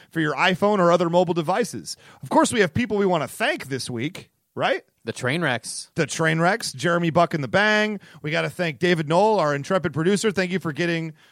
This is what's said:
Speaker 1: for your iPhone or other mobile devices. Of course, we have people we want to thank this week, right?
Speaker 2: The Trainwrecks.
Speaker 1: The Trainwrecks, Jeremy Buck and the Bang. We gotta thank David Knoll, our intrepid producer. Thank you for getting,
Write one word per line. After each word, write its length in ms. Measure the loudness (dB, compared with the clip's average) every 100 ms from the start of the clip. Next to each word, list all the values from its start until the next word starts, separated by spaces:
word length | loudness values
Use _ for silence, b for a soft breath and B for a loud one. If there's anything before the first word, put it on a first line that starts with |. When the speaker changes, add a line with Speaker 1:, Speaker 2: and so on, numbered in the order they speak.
| B
Speaker 1:
for 80 | -4
your 160 | -2 0
iPhone 420 | 0 2 2 4
or 140 | 4
other 180 | 4 4
mobile 240 | 2 2
devices. 640 | 0 0 -2 -2 -6 -12 -16 B B
Of 80 | 0
course, 240 | 2 4
we 60 | 2
have 160 | 2 0
people 200 | -2 0
we 100 | 2
want 160 | 2
to 40 | -2
thank 420 | -4 -2 -2 -6
this 200 | -8 -6
week, 400 | -6 -6 -8 -20 _ _
right? 300 | -4 -2 -2 -6 _
Speaker 2:
The 100 | -10
Trainwrecks. 760 | -4 -2 0 0 -2 -6 -14 -10 -4
Speaker 1:
The 100 | -2
Trainwrecks, 720 | 0 0 2 2 2 -4 -4
Jeremy 340 | 0 0 2
Buck 240 | 2 2
and 100 | 0
the 40 | -2
Bang. 520 | 0 2 2 0 -4 B B
We 80 | -4
gotta 220 | -2 -4
thank 260 | -4 -4 0
David 320 | 0 2 2
Knoll, 300 | 2 4 2
our 160 | 0 -2
intrepid 360 | -2 -2 0
producer. 360 | -2 0 2 0
Thank 200 | 0 -2
you 80 | -2
for 120 | -4
getting, 420 | -4 -2 -2 -6 -12 b